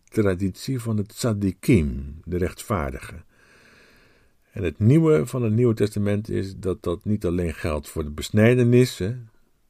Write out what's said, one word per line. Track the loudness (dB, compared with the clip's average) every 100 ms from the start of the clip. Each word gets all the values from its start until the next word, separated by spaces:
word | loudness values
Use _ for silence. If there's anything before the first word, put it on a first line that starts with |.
traditie | _ 0 0 2 -2 -4 -6 -6
van | -2 -2
het | -4
tzaddikim, | -4 -2 0 0 0 4 4 4 -4 -8 -12
de | -6 -2
rechtvaardige. | -2 -4 -4 -4 -4 -6 -12 -18 -20 _ _ _ _ _ _ _ _ _ _ _ _
En | -6
het | -6 2
nieuwe | 4 6 4 2 0
van | -2
het | 0
Nieuwe | 2 2
Testament | 2 -2 -2 -2 -2 -4
is | -6 -6 -6
dat | -6 -4
dat | -4 -6
niet | -4 -2
alleen | -2 -2 -2
geldt | -4 -4 -4 -6
voor | -8
de | -8
besnijdenis, | -8 -2 4 6 6 6 6 4 0
hè, | -6 -6 -12 _ _ _